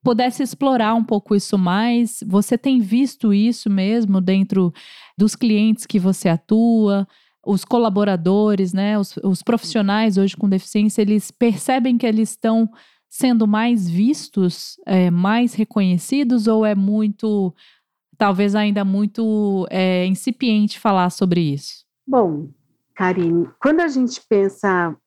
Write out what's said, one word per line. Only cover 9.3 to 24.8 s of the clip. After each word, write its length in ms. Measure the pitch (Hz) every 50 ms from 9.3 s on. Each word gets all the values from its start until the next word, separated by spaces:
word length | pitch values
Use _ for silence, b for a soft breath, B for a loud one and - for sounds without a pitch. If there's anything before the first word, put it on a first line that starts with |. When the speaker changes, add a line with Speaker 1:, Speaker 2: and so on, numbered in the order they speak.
| 185 - -
Speaker 1:
profissionais 760 | - 233 226 - - - 233 202 196 202 214 220 226 196 190
hoje 180 | 196 196 -
com 140 | - - 202
deficiência, 520 | 190 190 - - - 214 208 214 - -
eles 300 | 208 202 214 214 - -
percebem 680 | - _ 240 233 208 - - - 254 262 240 262 240 233
que 80 | 254
eles 260 | 233 214 220 220 208
estão 380 | - - - 226 220 226 226 214 b b b b b b b b
sendo 400 | - - - 254 247 226 220 208
mais 420 | 208 214 226 240 240 226 190 170
vistos, 880 | 165 175 208 240 302 - - - _ 208 185 180 165 - - - - _ -
é, 240 | - 196 185 180 180
mais 440 | 175 175 180 196 214 233 247 233 -
reconhecidos, 920 | - 220 - - 214 196 185 180 175 - - 262 277 294 240 254 240 208 226
ou 180 | 220 220 220
é 100 | 214 214
muito, 800 | 196 196 196 208 214 214 214 208 _ - 220 208 202 190 180 - b b b b b b b _ _ _ _ _ _
talvez 380 | 220 202 196 180 208 202 196
ainda 280 | 214 214 208 202 208 202
muito, 840 | 196 190 196 208 208 208 - 226 220 214 214 208 202 196 190 180 -
é, 360 | - 185 185 185 185 180 180 185
incipiente 720 | 190 - - 262 233 _ - 240 214 214 208 208 - -
falar 300 | - 226 196 185 180 180
sobre 280 | - - 196 180 175 180
isso? 460 | 170 147 139 143 - - - - _ _ _ _ _ -
Speaker 2:
Bom, 420 | 262 254 220 175 156 147 156 - - _ _ _ _ _ _ _ _
Karine, 560 | - 185 185 185 196 175 165 170 170 170 - - _
quando 200 | - 269 311 330
a 80 | 349 330
gente 340 | 269 262 254 240 247 - _ _
pensa 680 | 220 202 196 196 196 - - 202 185 180